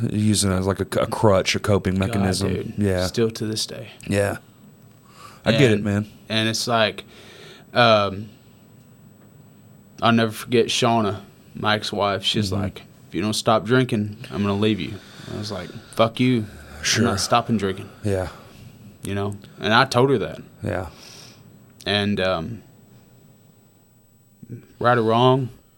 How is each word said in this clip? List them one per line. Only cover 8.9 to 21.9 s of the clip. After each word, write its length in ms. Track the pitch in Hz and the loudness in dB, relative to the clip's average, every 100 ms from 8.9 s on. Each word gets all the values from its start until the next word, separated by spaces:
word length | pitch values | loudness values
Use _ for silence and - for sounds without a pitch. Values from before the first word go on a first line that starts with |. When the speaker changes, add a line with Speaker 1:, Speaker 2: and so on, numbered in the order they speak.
| - - - - - - - - - - - | -20 -20 -20 -20 -20 -20 -20 -20 -20 -20 -2
Speaker 2:
I'll 100 | 113 | 2
never 180 | 113 113 | 2 2
forget 340 | 104 - 120 - | -4 0 0 2
Shauna, 560 | - 120 117 104 98 - - - - | 0 2 2 0 -4 -12 -20 -18 -6
my 180 | 107 107 | -2 -2
ex-wife. 460 | - 104 101 98 | -2 -2 0 0
She's 300 | - 117 101 | -2 -2 -2
Speaker 1:
Mm-hmm. 100 | 98 | -2
Speaker 2:
like, 200 | 98 - - - - | -4 -8 -20 -20 -10
"If 60 | |
you 80 | 82 | -4
don't 100 | 107 | -2
stop 300 | 104 - 110 | -2 2 0
drinking, 540 | 104 127 127 113 107 104 - | 4 2 2 -2 -4 -8 -10
I'm 120 | - | -4
gonna 100 | 101 101 | -2 0
leave 180 | 110 101 | 0 0
you." 160 | 69 98 - - - | -4 -10 -16 -18 -12
I 40 | 95 | -10
was 120 | 104 | -8
like, 200 | 95 87 113 - - | -10 -12 -16 -8 0
"Fuck 240 | 113 - | 0 2
you. 240 | 127 123 104 - - - | 2 2 -2 -12 -18 -8
Speaker 1:
Sure. 220 | - 110 | -2 0
Speaker 2:
I'm 60 | 117 | 0
not 80 | 104 | 0
stopping 360 | - 120 117 113 | 0 0 2 -2
drinking." 320 | 98 95 104 - | -2 -6 -12 -8
Speaker 1:
Yeah. 240 | 107 95 90 - - - - - - - | -2 -2 -4 -10 -20 -20 -20 -20 -20 -14
Speaker 2:
You 120 | - | -8
know? 220 | 101 101 104 - - | -4 -6 -8 -16 -6
And 140 | 101 | 2
I 140 | 113 131 | 2 4
told 240 | 123 135 | 2 2
her 80 | 123 | 2
that. 220 | 80 76 - - | -2 -8 -16 -8
Speaker 1:
Yeah. 260 | 101 92 87 - - - - - - - - - | -6 -6 -8 -14 -20 -20 -20 -20 -20 -20 -20 -12
Speaker 2:
And, 340 | 92 | -2